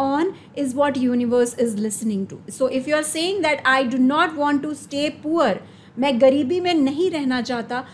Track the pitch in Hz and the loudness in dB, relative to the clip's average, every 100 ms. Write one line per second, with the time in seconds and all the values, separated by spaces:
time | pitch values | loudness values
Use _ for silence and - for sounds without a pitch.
0 | 269 285 381 - - - 262 262 285 262 | -2 0 -2 -4 -12 -6 -4 2 0 2
1 | 254 247 240 247 240 - 233 208 220 - | 0 0 2 2 2 0 -2 -2 -4 -2
2 | 220 196 190 - - - 262 262 285 302 | -2 -2 -4 -10 -12 -4 -2 -2 0 -2
3 | 302 320 349 403 311 285 254 269 247 254 | 0 -2 -2 0 0 2 2 2 2 2
4 | 254 302 349 302 285 285 302 294 - 285 | 2 4 0 0 0 0 -2 -10 -8 -4
5 | 294 - 302 330 254 180 - - - - | -4 -4 -2 2 2 0 -8 -20 -14 -2
6 | 285 233 262 285 254 359 359 330 269 294 | 0 4 6 4 0 0 2 2 2 2
7 | 370 311 262 254 220 240 233 247 - | 0 0 -2 -2 -2 -6 -4 -8 -8